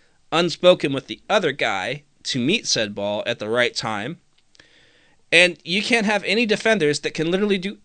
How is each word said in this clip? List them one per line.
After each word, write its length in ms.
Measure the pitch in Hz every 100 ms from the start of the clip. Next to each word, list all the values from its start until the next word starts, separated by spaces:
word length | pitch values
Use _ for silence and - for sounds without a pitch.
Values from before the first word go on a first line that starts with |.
| _ _ -
unspoken 640 | 160 175 - 175 175 147
with 140 | 135 -
the 120 | 110 -
other 240 | 202 -
guy, 520 | 143 123 98 101 147 _ _
to 180 | - 131
meet 280 | 123 226 -
said 260 | 127 107
ball 300 | 101 101 104 -
at 140 | 117
the 100 | 107
right 260 | 120 117 -
time. 440 | 117 104 117 170 _ _ _ _ - _ _ _ _ _ -
And 260 | 165 180 165
you 180 | 160 190
can't 240 | 208 233 208
have 180 | 208
any 220 | 170 214 233
defenders 540 | 208 220 214 147 143
that 160 | 147 -
can 160 | 160
literally 260 | 185 208 196
do 220 | 196 -